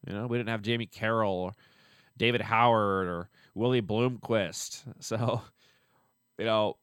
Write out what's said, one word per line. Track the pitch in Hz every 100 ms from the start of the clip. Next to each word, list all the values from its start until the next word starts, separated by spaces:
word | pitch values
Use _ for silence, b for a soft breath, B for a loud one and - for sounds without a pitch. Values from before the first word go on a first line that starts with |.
| -
You |
know, | 98 120
we | 120
didn't | 110
have | 113
Jamie | 101 117 113
Carroll | - 110 113 107 92
or | 90 104 b b b b b -
David | 113 120
Howard | 101 113 120 113 104 95 92
or | 87 90 b b
Willie | - 117 127
Bloomquist. | 104 110 127 120 - 113 92 - - - - -
So, | - 110 120 117 - b b b b b b b _ _
you | 110
know | 110 104 -